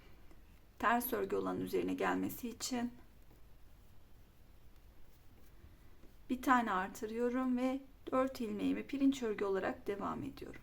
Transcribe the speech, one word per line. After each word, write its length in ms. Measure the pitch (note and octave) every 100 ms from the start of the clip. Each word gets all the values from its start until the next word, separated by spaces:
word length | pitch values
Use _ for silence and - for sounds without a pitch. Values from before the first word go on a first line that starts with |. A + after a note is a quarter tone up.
| - - - - - - - -
ters 340 | G#3+ A#3+ B3
örgü 240 | G#3+ G3 G3
olanın 240 | F#3 F3+
üzerine 340 | F#3 F#3 F3+
gelmesi 540 | F3+ F#3+ F#3 F#3+ - A#3
için 440 | - - B3 A#3+ - - - - - - - - - - - - - - - - - - - - - - - - - - - - - - - - - -
bir 120 | B3+
tane 280 | C#4 B3 A3
artırıyorum 840 | F#3 G3 - A3 A3+ A#3+ B3+ C4 B3
ve 240 | C4 C4+ - - -
dört 280 | C4 C4 C4
ilmeğimi 460 | A3 G#3 F#3 G3+ G#3+
pirinç 360 | C#4 C#4 C4+
örgü 220 | A3+ G3+
olarak 420 | G3+ F#3+ G#3+ C4 -
devam 380 | G3+ G3 A3+
ediyorum. 360 | - - - -